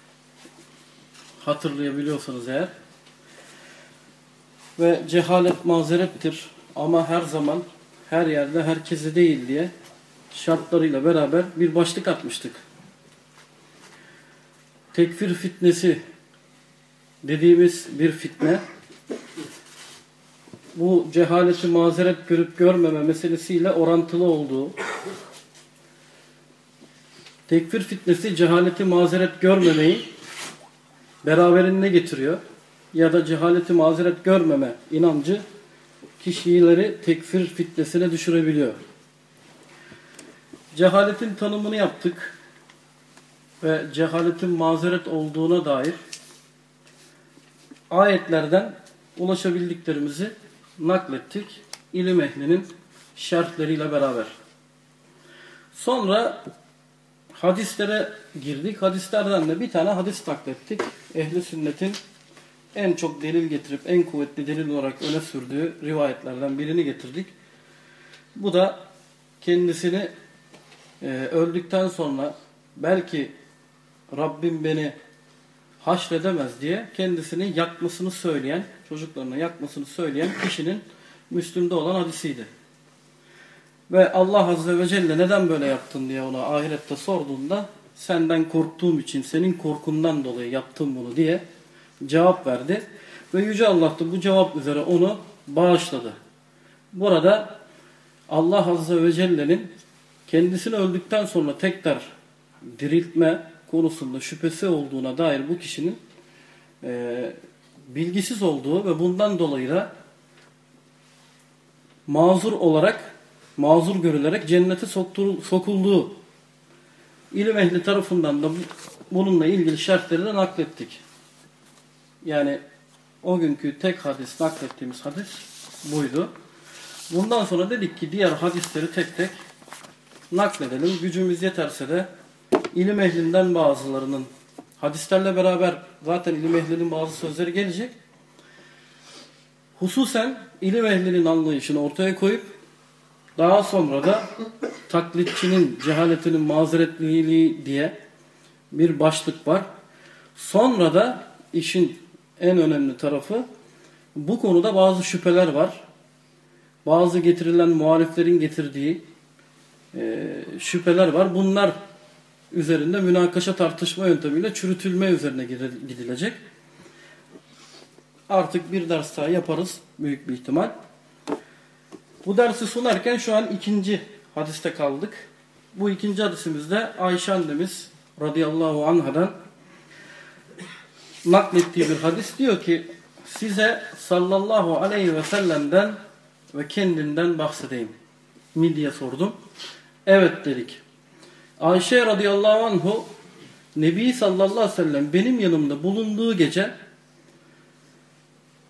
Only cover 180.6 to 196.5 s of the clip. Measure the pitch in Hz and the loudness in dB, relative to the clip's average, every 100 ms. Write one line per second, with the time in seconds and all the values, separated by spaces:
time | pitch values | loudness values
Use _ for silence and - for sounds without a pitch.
180.6 | - - - - - - 170 190 196 175 | -20 -20 -20 -20 -20 -6 4 4 6 2
181.6 | 170 175 156 156 165 175 208 - 269 185 | 2 0 0 0 0 -2 -4 -2 0 0
182.6 | - 165 - - - - - - 220 196 | 0 -2 -4 -18 -20 -20 -18 -10 -6 0
183.6 | 220 233 - - - 175 180 196 202 220 | 0 0 -8 -12 -2 0 2 0 2 2
184.6 | 170 160 190 208 185 156 - 202 185 151 | 2 0 0 0 0 0 -2 0 0 0
185.6 | 143 180 208 214 - - _ _ _ 143 | 2 2 2 -2 -16 -20 _ _ _ -12
186.6 | 143 - 190 160 147 151 175 165 151 - | -8 -2 0 0 -2 0 0 0 -4 -6
187.6 | 127 123 110 - _ _ _ _ _ 160 | -10 -8 -8 -12 _ _ _ _ _ 0
188.6 | 165 151 143 135 131 131 196 - - - | 0 0 -4 -4 -8 -4 -4 -6 -18 -20
189.6 | - - - _ - 196 175 - 151 123 | -20 -20 -20 _ 4 6 6 2 -6 -6
190.6 | 117 - - _ _ _ - - - - | -8 -14 -20 _ _ _ -20 -20 -20 -2
191.6 | 160 185 180 247 226 202 202 202 208 214 | 2 2 4 4 4 2 2 4 4 4
192.6 | 226 185 165 226 - - - - - - | 4 2 0 -2 -4 -16 -20 -20 -20 -20
193.6 | _ 151 156 175 247 247 202 185 196 220 | _ 0 2 2 2 2 2 2 2 2
194.6 | 214 196 165 143 147 175 226 247 190 165 | 0 0 0 0 0 2 2 2 2 2
195.6 | 143 143 175 202 220 208 233 196 147 | 0 -2 -2 -2 -2 -2 0 2 2